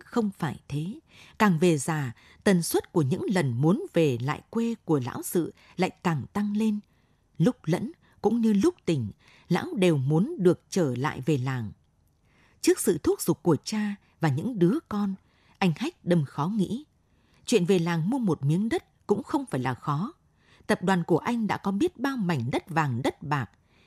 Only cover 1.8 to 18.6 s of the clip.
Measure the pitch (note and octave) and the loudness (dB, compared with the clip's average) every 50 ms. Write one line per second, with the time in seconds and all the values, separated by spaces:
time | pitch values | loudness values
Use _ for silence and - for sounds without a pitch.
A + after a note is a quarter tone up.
1.8 | - - D#3+ D3+ C#3+ B2 A2+ _ - - - _ - G#3 G3 F3 E3 - - F#4+ | 0 -2 -4 -4 -4 -6 -8 _ -18 -20 -10 _ 2 4 4 4 2 0 -2 -2
2.8 | - - - F#3 D3+ B2+ F3+ - E4+ F4 G3+ F#3 D3+ C3+ A#2 A#2+ C#3+ D#3+ F#3+ D4 | -2 -2 0 0 2 2 0 -2 -2 0 0 0 2 0 0 2 4 4 2 2
3.8 | G4+ E4+ - E3+ E3 D3 B2 A#2 A#2+ C#3 D3+ - - _ - A3+ A#3 A#3 A3+ - | 0 -2 0 2 2 2 2 0 -2 -4 -6 -6 -8 _ -4 -2 -2 -2 -4 -4
4.8 | _ - D#3+ C#3+ A#2+ A#2+ - - E4+ - - F#3 D#3 - - _ _ _ - - | _ 0 0 0 0 -2 -6 -8 -8 -4 -2 -2 -2 -2 -6 _ _ _ -4 -2
5.8 | F#3 - - _ - F3+ D#3+ C#3 A2 - - G3+ G#3 G#3 G#3 G#3 A3 A3 G#3+ G#3 | -2 -2 -2 _ -2 -2 0 -2 -4 -6 -6 -4 -4 -2 -2 0 0 0 0 -2
6.8 | - _ _ _ _ _ _ _ _ _ _ - D#3+ B3+ B3 _ - D#3 D#3 - | -6 _ _ _ _ _ _ _ _ _ _ 0 2 2 0 _ -2 -2 -2 -2
7.8 | F#3+ C4+ - _ _ _ _ _ - G3+ A3+ A#3+ A3+ A3+ G#3+ G3 G#3+ F4 F4+ _ | -2 -6 -12 _ _ _ _ _ 0 0 2 2 2 2 4 4 2 2 0 _
8.8 | - - E3+ C#3 A2+ G2 - _ _ _ - _ _ - E3+ F3+ - E4+ F4+ A#3 | -2 -2 -2 -2 -2 -4 -8 _ _ _ -20 _ _ -2 -2 0 -2 -2 -2 2
9.8 | F#3 F3+ D#3+ C#3 B2+ C3+ D#3 D#3+ G3 D4 F4+ D4+ F3+ F3+ D#3+ - _ _ - G3 | 2 4 4 2 2 2 2 2 2 0 0 2 2 2 2 2 _ _ -2 -2
10.8 | E3+ C3+ B2 A#2+ C3 D3+ - - B2 - D#3 C3 B2 C3+ C3 B2 A2+ G2+ - _ | 0 0 0 -2 -4 -4 -6 -6 -2 -2 -2 -2 -2 -4 -4 -6 -6 -8 -10 _
11.8 | _ _ _ _ _ _ _ _ _ _ _ _ _ _ _ _ - D#4 F#4 - | _ _ _ _ _ _ _ _ _ _ _ _ _ _ _ _ 2 2 2 2
12.8 | - - F3 D#3 - D#4+ G4+ - - - D#3+ - - F3+ D3+ B2 - - A3 G#3+ | 2 0 0 0 2 0 -2 0 0 -2 -2 0 2 0 0 0 0 -4 -4 -4
13.8 | G#3 G#3 G3+ - _ _ _ - - D#3 B2+ D3 D#3+ A#3 C4 G3 E3+ E3+ A#3 E4 | -2 -4 -6 -8 _ _ _ -4 -2 0 0 0 -2 -4 -2 2 2 2 2 0
14.8 | - - - G#3 G#3 G3 F#3+ - _ _ _ _ _ _ _ - G3+ F3+ D3+ - | -4 -6 -4 -4 -4 -4 -4 -8 _ _ _ _ _ _ _ -2 0 0 0 0
15.8 | A3+ E4 - _ - E3+ F3 E3+ C#3+ - - - C#3+ F3 A3+ A3 F3+ - F#3 C4 | -4 -8 -8 _ -2 0 2 2 0 -2 -4 -4 -4 -2 0 -2 -2 -2 -4 -8
16.8 | D4+ _ _ _ _ _ _ _ _ _ _ _ _ - B3+ G#3 F3 E3 G3 F#3 | -10 _ _ _ _ _ _ _ _ _ _ _ _ 2 2 2 4 4 2 2
17.8 | E3 F3 E3+ E3 D3+ F#3+ C4 C#4 A#3 F#3+ D3+ - C3+ C#3 D#3 F3+ | 2 2 0 0 0 0 -2 0 0 0 0 0 0 0 0 0